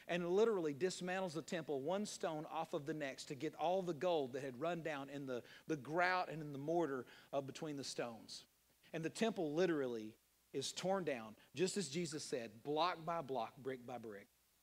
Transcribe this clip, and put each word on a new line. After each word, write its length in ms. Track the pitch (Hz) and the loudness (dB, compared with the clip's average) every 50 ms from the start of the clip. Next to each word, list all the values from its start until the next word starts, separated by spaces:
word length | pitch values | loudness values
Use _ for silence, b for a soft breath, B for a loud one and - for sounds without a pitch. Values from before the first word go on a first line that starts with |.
| B - | B 0
and 200 | 170 175 175 170 | 0 2 2 4
literally 420 | 185 202 226 233 214 185 165 151 | 6 6 6 6 6 4 2 2
dismantles 640 | 143 127 180 185 175 - 180 180 185 190 190 175 143 | 2 2 0 0 0 -2 -2 -2 0 0 0 -2 -2
the 80 | 160 | -4
temple 400 | 135 - 196 165 143 - 143 131 | -4 -2 -2 -2 0 0 -2 0
one 240 | 135 160 185 202 208 | 2 2 0 0 0
stone 400 | 202 - - 196 175 156 151 156 - | -2 -4 -2 -2 -2 -2 -2 -4 -4
off 220 | 147 160 165 - | -4 -4 -2 -2
of 140 | 180 156 139 | -2 -2 -2
the 80 | 156 156 | -2 -2
next 320 | 151 143 135 131 - - | -2 -2 -4 -4 -6 -8
to 80 | - 151 | -8 -6
get 200 | 123 151 151 - | -4 -4 -4 -2
all 260 | - 151 170 185 190 | 0 2 2 4 2
the 100 | 180 175 | 2 0
gold 400 | 165 135 180 180 170 151 135 123 | 0 0 2 4 4 4 2 2
that 100 | 127 131 | -2 -4
had 160 | 139 139 123 117 | -4 -4 -4 -2
run 220 | 156 170 175 170 | 0 0 0 0
down 300 | 151 160 147 139 139 139 | -2 -2 -2 -4 -4 -6
in 160 | 143 143 139 | -6 -6 -4
the, 160 | 131 127 117 B B B B B | -4 -4 -4 B B B B B
the 100 | - 160 | -2 -2
grout 540 | 143 117 135 156 180 175 180 185 185 180 - | -2 -2 0 2 4 4 6 4 2 0 0
and 100 | 151 160 | -4 -6
in 120 | 151 147 | -6 -6
the 60 | 143 135 | -6 -4
mortar, 460 | 143 156 170 175 165 135 135 127 117 B B B B B - | -2 2 4 4 4 4 2 -2 -4 B B B B B -2
uh, 80 | 139 | -2
between 340 | 135 135 - - 160 151 143 | -2 -2 -4 -6 -6 -4 -4
the 80 | 139 123 | -4 -6
stones. 640 | - - - 131 120 113 107 - - - - - - _ _ _ _ _ b b b - | -4 -4 -4 -4 -4 -6 -8 -12 -14 -14 -14 -14 -18 _ _ _ _ _ b b b -4
And 100 | 165 160 | -2 -2
the 60 | 156 | -2
temple 420 | - - 226 226 - 196 165 147 | 0 2 2 2 4 2 0 2
literally 600 | 147 165 190 170 160 143 131 123 120 110 107 107 - - _ _ _ _ _ _ - | 4 6 6 6 6 4 2 2 0 -2 -4 -6 -10 -14 _ _ _ _ _ _ -4
is 180 | 139 135 - | -2 -2 -2
torn 320 | - - 175 185 196 196 170 | -4 -2 0 2 2 2 2
down, 300 | 151 135 113 110 107 104 B B B - | 0 -2 -2 -4 -10 -12 B B B 0
just 220 | 135 185 185 - | 2 2 2 2
as 140 | 208 175 139 | 0 -2 0
Jesus 340 | 135 180 175 143 156 143 - | -2 -2 -2 -2 -4 -6 -4
said, 380 | - 151 123 117 107 107 113 | -4 -4 -4 -4 -6 -10 -8
block 420 | - 143 151 156 165 180 170 165 156 | -4 0 2 4 4 4 2 0 -2
by 160 | 170 170 170 | -2 -2 -2
block, 320 | 143 127 131 120 110 110 - 135 | -2 -2 -2 -2 -2 -2 -6 -8
brick 280 | 123 135 131 123 120 | -6 -6 -6 -6 -6
by 120 | 131 123 117 | -8 -10 -8
brick. 300 | 117 113 101 101 101 - _ _ _ _ _ _ | -8 -10 -10 -12 -14 -18 _ _ _ _ _ _